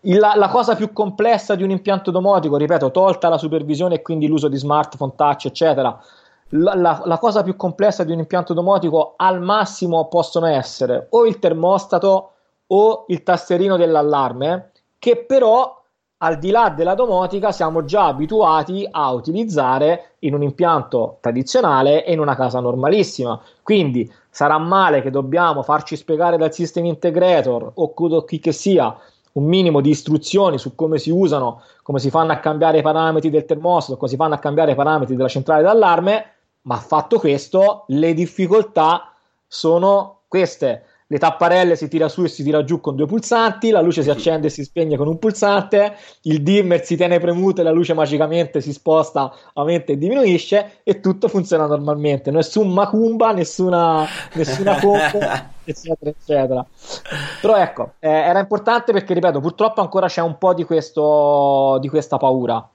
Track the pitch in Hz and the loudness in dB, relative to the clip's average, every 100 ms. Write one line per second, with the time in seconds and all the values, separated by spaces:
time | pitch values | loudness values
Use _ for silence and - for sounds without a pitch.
0 | 196 190 214 208 196 247 226 220 214 214 | 2 4 4 4 2 2 0 -2 -4 -4
1 | 202 196 220 220 - 196 190 185 202 190 | -6 -2 0 0 0 -2 -2 -2 -2 -2
2 | 190 180 190 196 156 143 147 170 135 180 | -2 0 2 2 2 0 0 0 0 2
3 | 190 180 170 160 160 156 147 147 180 165 | 2 2 0 0 -2 -4 -4 -2 -2 -2
4 | - 160 151 156 147 135 143 147 143 - | -4 -2 0 0 0 -4 -2 0 -2 -6
5 | 135 - 147 139 135 - 160 139 127 117 | -10 0 0 0 -6 -2 0 2 -2 -4
6 | - _ _ _ _ 147 180 190 175 156 | -20 _ _ _ _ 0 2 2 0 0
7 | 175 165 233 202 180 185 185 165 208 202 | -2 0 0 0 -2 -4 -6 0 0 0
8 | 165 165 160 180 175 170 175 196 165 156 | -4 -4 -2 -4 -2 -2 0 0 2 0
9 | 156 - 185 185 180 214 196 - 175 165 | 0 0 0 0 -2 0 -2 -4 -2 -2
10 | 156 175 156 170 165 139 - - 123 120 | 0 -2 0 -2 0 0 -4 -6 -2 -2
11 | - 233 226 - 175 160 175 196 196 175 | 0 2 2 2 -2 0 0 0 0 0
12 | 196 190 190 _ _ _ _ 190 214 214 | 2 0 -2 _ _ _ _ 4 4 2
13 | - 170 - 175 - 180 196 185 170 156 | -6 -6 0 -2 0 0 0 2 2 2
14 | 147 147 127 120 143 180 185 _ _ _ | 2 0 -2 -4 -4 -4 -8 _ _ _
15 | 240 233 - 269 233 233 262 - _ _ | 0 0 2 2 4 4 2 -6 _ _
16 | _ _ 165 160 180 220 220 151 170 196 | _ _ -4 -2 0 2 2 0 -2 0
17 | 247 180 180 196 208 - 160 165 143 202 | 0 0 -2 -2 -4 -2 -2 -2 -2 2
18 | 175 135 156 220 180 156 151 190 202 160 | 2 0 -2 2 4 2 0 -8 -6 -4
19 | 143 127 156 180 226 151 127 135 147 170 | -2 -2 -4 -4 -2 -2 0 2 2 0
20 | - _ 151 143 143 - 175 156 - 123 | -6 _ -4 -2 -4 0 0 0 0 -2
21 | 113 - 120 120 131 254 202 135 135 151 | -4 -4 -4 -4 -2 0 2 4 4 2
22 | 160 165 147 131 127 127 123 123 139 208 | 2 -2 0 0 -2 -2 -4 -2 0 2
23 | 185 - 120 104 - _ - 208 151 123 | 0 -4 -6 -6 -12 _ 0 0 2 -2
24 | 113 _ _ - 147 156 165 190 185 143 | -6 _ _ -2 2 2 2 2 4 2
25 | 135 135 135 165 175 147 131 151 - 151 | 0 -4 -2 0 0 0 -2 -2 -2 -12
26 | - 156 175 170 160 - 170 - 170 156 | -4 0 2 2 0 -2 -6 -4 -4 -2
27 | 175 160 180 165 127 120 - - 156 - | -2 2 2 2 0 -4 -6 -4 -4 -2
28 | 165 160 - 156 165 151 196 180 120 - | 0 0 -2 -4 -4 -2 2 2 0 -4
29 | - _ _ 143 143 190 175 147 143 147 | -20 _ _ -4 0 2 4 2 2 0
30 | 156 151 - 196 190 139 135 - 160 156 | 0 -2 0 0 2 0 -8 -6 -4 -2
31 | 156 175 180 147 123 117 _ _ - 139 | -2 0 0 0 -4 -8 _ _ -6 -4
32 | 131 165 160 156 156 151 160 156 151 156 | 0 0 0 -2 -2 0 2 2 2 0
33 | 160 160 156 151 151 151 170 175 143 131 | 0 0 0 -2 -2 -4 0 0 -2 -8
34 | 127 131 160 147 151 147 156 131 143 156 | -6 -2 -2 -2 -2 0 0 0 0 0
35 | 123 127 127 143 135 156 175 226 196 165 | -2 -2 -2 -4 0 2 4 4 4 2
36 | 180 214 - _ _ _ 127 117 - 156 | 0 -2 -6 _ _ _ -8 -8 -2 -2
37 | - 226 156 139 - 185 202 208 - 135 | 0 0 2 -2 0 2 2 0 -4 0
38 | 165 160 175 - 180 214 208 - 156 170 | 0 0 -4 -4 2 2 2 0 2 0
39 | - _ _ _ _ - 160 170 190 202 | -4 _ _ _ _ -4 0 2 4 2
40 | 196 - _ 185 175 - 135 113 _ _ | 0 -16 _ -2 -2 -2 -4 -4 _ _
41 | _ 147 160 156 170 180 185 165 151 160 | _ 0 0 2 2 4 4 0 -2 -2
42 | 156 - 175 - 143 151 139 165 - 135 | -2 -2 -4 -4 -2 0 0 -4 -4 -4
43 | 147 214 - 240 226 - 226 208 170 165 | -2 -2 0 0 0 0 2 2 2 0
44 | 143 139 170 156 151 151 139 170 160 143 | 0 0 0 0 -4 -6 -10 -4 -2 -2
45 | 147 165 220 202 208 202 196 208 208 208 | -2 -2 -4 0 0 0 2 0 0 -2
46 | - _ 160 156 147 202 185 175 175 165 | -20 _ -2 -2 2 2 2 0 0 -2
47 | 175 175 175 175 190 190 165 160 160 160 | 2 2 0 0 0 2 2 2 0 0
48 | 147 147 151 170 165 151 135 143 - 156 | 0 0 0 0 -2 -4 -6 -6 2 2
49 | 156 143 131 - - - 147 170 - 143 | 2 -4 -6 -8 -14 -6 -2 -2 -2 -4
50 | 170 269 226 170 - 202 208 _ - 202 | 0 2 2 2 0 -2 -2 _ -4 -2
51 | 190 190 226 196 175 160 151 147 143 147 | -2 0 -2 -2 -2 0 0 -2 -2 -2
52 | 147 135 139 156 160 214 202 180 202 214 | -2 -2 -2 -2 0 0 0 0 0 2
53 | 226 226 226 196 165 - 185 175 165 160 | 0 2 0 0 -4 -2 0 2 2 2
54 | 156 - - 160 147 135 196 196 202 202 | -2 -8 -10 -6 -4 -2 -2 2 2 2
55 | 151 208 143 131 - - - 147 160 160 | 0 0 -2 -4 -8 -16 -12 -12 -8 -6
56 | 147 147 - 143 131 127 123 _ - - | -6 -10 -4 -2 0 -2 -6 _ -18 -16
57 | - 151 139 - 208 208 170 - 117 _ | -12 -10 -10 -4 2 2 2 -4 -12 _
58 | 156 156 156 185 196 208 208 233 233 202 | 0 2 2 0 0 -2 0 0 0 -2
59 | 196 175 190 143 151 - 220 220 185 190 | 0 0 0 0 -4 0 -2 0 -2 0
60 | 180 - 170 160 190 175 165 160 151 - | -2 -2 -4 0 0 0 0 -2 -2 -2
61 | 151 151 147 143 139 139 135 135 135 151 | 2 4 4 2 2 2 2 0 0 -4
62 | 147 135 135 131 120 113 - | -2 0 0 0 -2 -4 -6